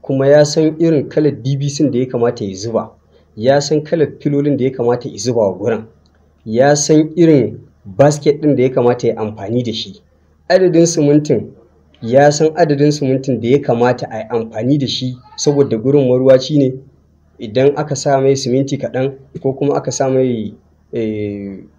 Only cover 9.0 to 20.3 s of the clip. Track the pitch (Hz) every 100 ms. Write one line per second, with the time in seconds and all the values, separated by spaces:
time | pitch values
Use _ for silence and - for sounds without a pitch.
9 | 120 113 110 107 101 120 117 107 101 95
10 | _ _ _ _ _ 190 185 165 165 165
11 | 143 147 147 117 98 - _ _ _ _
12 | 113 127 147 147 156 156 165 139 147 147
13 | 135 131 131 120 117 139 139 120 120 123
14 | - 110 110 120 113 110 120 147 123 -
15 | 127 123 - - - 143 139 113 127 143
16 | 131 127 131 131 131 151 131 131 - _
17 | _ _ _ _ 113 113 139 147 151 135
18 | 147 139 135 135 131 127 139 135 113 123
19 | 135 135 - 175 135 131 143 143 143 -
20 | 135 131 131